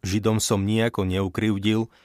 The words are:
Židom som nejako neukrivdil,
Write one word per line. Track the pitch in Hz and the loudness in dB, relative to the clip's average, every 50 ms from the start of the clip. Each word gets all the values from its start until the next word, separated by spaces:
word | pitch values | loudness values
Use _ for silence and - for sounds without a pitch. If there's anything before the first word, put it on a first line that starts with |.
| - | -4
Židom | 95 92 107 101 110 110 107 | -2 -2 0 2 2 2 2
som | - - 117 101 | 2 0 0 0
nejako | 98 101 107 110 113 117 - - 98 92 | 2 0 2 2 0 0 0 -2 -2 0
neukrivdil, | 92 95 98 95 - - 104 110 107 101 98 107 110 110 113 110 _ _ _ | 0 0 -2 -2 -2 -2 0 0 0 0 2 2 2 2 0 -4 _ _ _